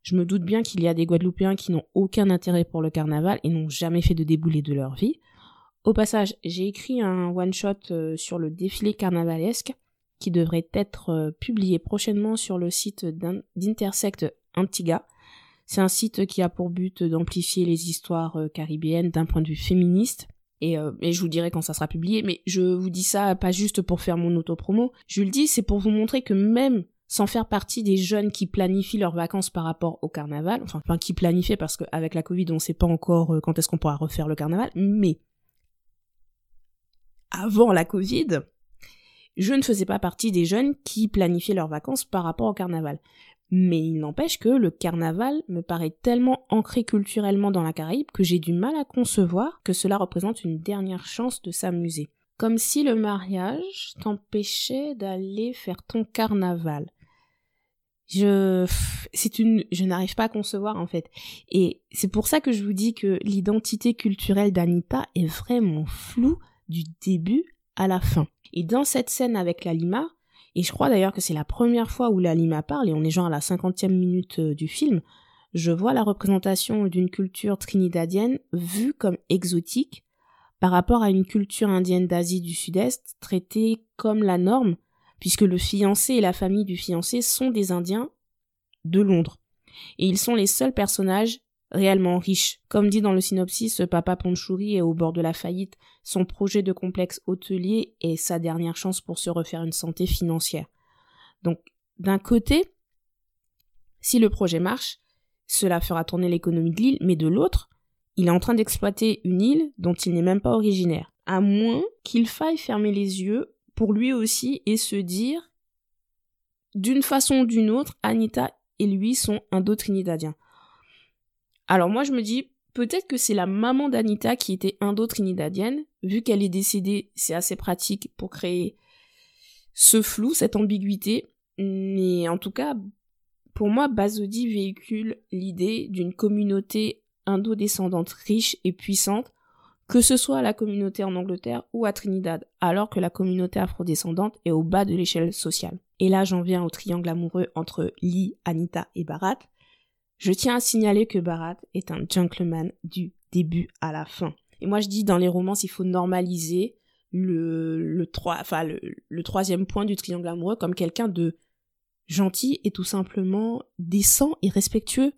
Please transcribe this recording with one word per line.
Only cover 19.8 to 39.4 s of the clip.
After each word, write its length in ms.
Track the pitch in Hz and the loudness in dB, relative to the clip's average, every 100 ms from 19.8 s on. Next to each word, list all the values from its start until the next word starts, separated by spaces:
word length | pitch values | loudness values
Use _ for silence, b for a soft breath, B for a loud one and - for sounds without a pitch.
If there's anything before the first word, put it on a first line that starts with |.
| 175 185 233 - - - _ _ | 6 4 2 -4 -14 -20 _ _
Et, 160 | 156 160 | -2 -2
euh, 140 | 151 - | -4 -2
et 100 | 170 | -2
je 80 | 170 | 0
vous 80 | 175 | 0
dirai 240 | 160 170 | 0 0
quand 100 | 165 | -2
ça 120 | 160 | -4
sera 140 | 156 160 | -4 -4
publié, 360 | 165 170 220 | -2 0 0
mais 180 | 202 170 - | 0 -4 -2
je 160 | 185 | 0
vous 280 | 180 180 185 | 2 0 -2
dis 140 | 180 | -2
ça 320 | 185 196 202 190 | 0 2 2 2
pas 160 | 185 | 0
juste 300 | 180 208 - | 0 0 0
pour 200 | 180 175 | 0 0
faire 160 | - 170 | 0 0
mon 180 | 170 170 | 2 0
autopromo. 560 | 165 165 - 208 247 b _ | 0 -6 0 2 2 b _
Je 160 | 196 | -2
le 60 | 196 | 0
dis, 180 | 269 302 | 2 2
c'est 140 | - | 2
pour 180 | 202 202 | 0 0
vous 100 | 202 | 2
montrer 320 | 214 220 262 | 2 2 -2
que 120 | 254 | 0
même 500 | 196 202 233 269 233 175 _ _ | 2 4 4 4 2 -2 _ _
sans 180 | - 202 | 0 0
faire 200 | 233 226 | 0 0
partie 360 | 202 - 240 | -2 -2 -2
des 140 | 208 190 | 2 2
jeunes 340 | 185 208 208 | 4 0 0
qui 160 | - 185 | -2 -4
planifient 500 | - 185 190 190 214 | 0 2 2 0 -2
leurs 160 | 185 | 0
vacances 360 | 165 170 196 185 | -2 -2 -2 -4
par 160 | 175 165 | -4 -4
rapport 340 | 165 165 - | -2 -4 -4
au 80 | 160 | -8
carnaval, 520 | 160 147 147 165 233 | -8 -8 -4 -2 -4
enfin, 180 | - 156 | -4 -8
enfin, 140 | - 170 | -2 -2
qui 160 | - | 0
planifient 440 | 175 175 175 180 208 | 0 2 2 2 -2
parce 200 | 156 - | -4 -6
qu'avec 380 | 160 160 160 165 | -6 -4 -4 -4
la 80 | |
covid, 220 | 160 180 170 | -4 -4 -2
on 80 | 160 | -2
sait 140 | - | -4
pas 140 | 165 175 | 2 2
encore, 480 | 165 - 170 165 160 | 2 2 2 4 0
euh, 40 | |
quand 180 | 160 160 | 0 -2
est-ce 80 | 160 | -2
qu'on 100 | 165 | 0
pourra 200 | 156 143 | -2 -2
refaire 300 | 156 - 151 | -4 -2 -2
le 80 | 151 | -2
carnaval, 360 | 151 180 233 | -2 -2 -2
mais 460 | - 196 208 190 - _ _ _ _ _ _ _ _ _ _ _ _ _ - _ _ _ _ _ _ _ | 0 2 4 2 0 _ _ _ _ _ _ _ _ _ _ _ _ _ -20 _ _ _ _ _ _ _
avant 420 | 175 208 208 233 | -6 0 6 8
la 140 | 180 165 | 6 2
covid, 560 | 196 196 254 311 156 - _ _ - b b b b b | -2 -2 -2 0 -2 -4 _ _ -20 b b b b b
je 160 | - | -4